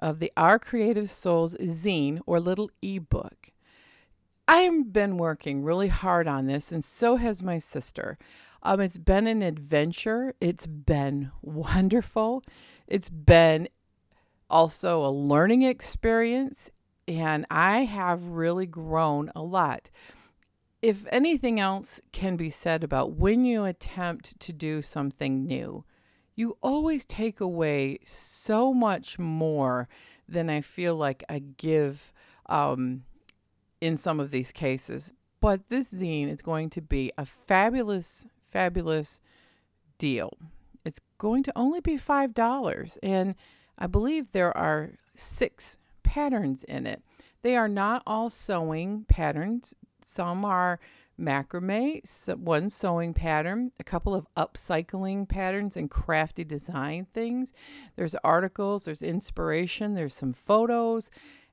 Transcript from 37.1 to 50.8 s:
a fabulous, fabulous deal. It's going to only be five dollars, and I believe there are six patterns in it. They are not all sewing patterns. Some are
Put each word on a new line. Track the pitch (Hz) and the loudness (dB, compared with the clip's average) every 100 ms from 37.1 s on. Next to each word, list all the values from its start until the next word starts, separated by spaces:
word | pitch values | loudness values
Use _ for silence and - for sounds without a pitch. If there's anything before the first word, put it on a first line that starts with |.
| - | -6
a | |
fabulous, | 139 - - 190 214 254 214 196 170 - - _ _ | -10 -8 2 4 4 2 -2 -4 -6 -14 -20 _ _
fabulous | 190 185 175 165 156 147 - _ _ _ _ _ _ _ - | -2 0 0 0 -2 -2 -10 _ _ _ _ _ _ _ -4
deal. | 147 120 90 - 160 - - - | -2 -2 -4 -10 -20 -20 -20 -14
It's | 160 - - - | -12 -12 -16 -6
going | 208 247 | 0 0
to | 269 - | 0 0
only | 262 339 | 0 0
be | 311 294 | -2 -2
five | - 285 277 | 2 2 2
dollars, | 226 233 269 220 - 165 - | 2 0 0 -2 -4 -8 -6
and | 196 190 185 185 - _ _ - | 0 0 0 -4 -14 _ _ -8
I | 180 | 0
believe | 196 240 320 262 | 2 2 -2 -2
there | 190 175 - | 2 2 2
are | 165 156 151 - _ - | 0 0 -4 -12 _ -12
six | - - - - - - _ _ | -8 -4 -4 -4 -12 -14 _ _
patterns | - 294 294 240 151 131 | 0 2 0 0 -2 -4
in | - - 120 | -8 -8 -6
it. | - _ - - _ | -8 _ -20 -20 _
They | 240 247 | 0 2
are | 214 | 2
not | 202 202 247 - | 0 0 -2 -2
all | 220 226 | -4 -4
sewing | - - 180 160 160 180 214 214 | -6 -4 -2 -2 -2 -4 -2 0
patterns. | - 156 151 185 233 - - - _ | 2 0 -2 -4 -6 -8 -18 -20 _
Some | - - 175 180 | -10 -6 -4 -2
are | 202 185 180 170 | 0 2 2 -2